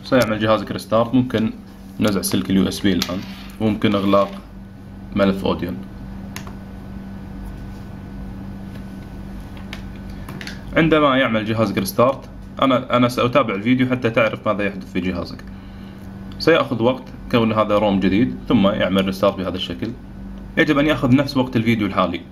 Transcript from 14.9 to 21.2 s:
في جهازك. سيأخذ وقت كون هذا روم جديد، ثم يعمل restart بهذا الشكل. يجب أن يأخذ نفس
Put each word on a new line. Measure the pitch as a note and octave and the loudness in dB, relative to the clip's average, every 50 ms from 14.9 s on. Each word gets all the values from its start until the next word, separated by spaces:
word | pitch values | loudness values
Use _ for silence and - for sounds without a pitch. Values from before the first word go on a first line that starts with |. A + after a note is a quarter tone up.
| - | -4
في | F#2 | -2
جهازك. | F2+ F#2 F#2 - F2 - - - - - - - - - - - - - - - - - - - - - - - | -2 -2 -2 -4 -6 -8 -10 -12 -12 -14 -14 -14 -14 -16 -16 -14 -14 -16 -16 -16 -16 -14 -14 -14 -14 -12 -10 0
سيأخذ | - D#3 E3 D#3+ C#3 B2+ C3 A2 A2 | 4 4 6 4 4 0 0 2 2
وقت | B2 B2+ B2+ - - - - - - | 2 2 0 -6 -14 -16 -14 -8 0
كون | - A#2+ A2+ A2 A2 | 2 4 4 4 4
هذا | A2 G#2+ G2+ G#2 G#2 | 2 4 4 4 4
روم | G#2+ G#2 G2 G2 | 4 4 2 4
جديد، | F#2 F#2+ F#2 G2+ B2+ B2+ - - - - | 4 4 4 4 2 2 0 -6 -2 2
ثم | C3+ A2 G2 G2 | 4 4 4 4
يعمل | G2+ - G#2 F#2 F#2+ F#2+ F#2+ | 4 2 0 2 2 2 2
restart | F#2+ F#2+ - - G2+ F#2+ | 2 0 2 2 2 2
بهذا | G2 F2+ F#2 E2+ | 2 -4 -4 -4
الشكل. | F2+ - - - - - G#2+ - - - - - - - - - - - - - | -4 -6 -6 -6 -6 -6 -8 -8 -10 -14 -16 -14 -14 -12 -12 -12 -12 -14 -6 0
يجب | - D#3+ D3 D3+ C#3+ | 2 2 4 4 4
أن | C#3+ | 4
يأخذ | D3+ D3+ C#3 - C3 B2 | 2 2 2 4 4 4
نفس | C#3 | 4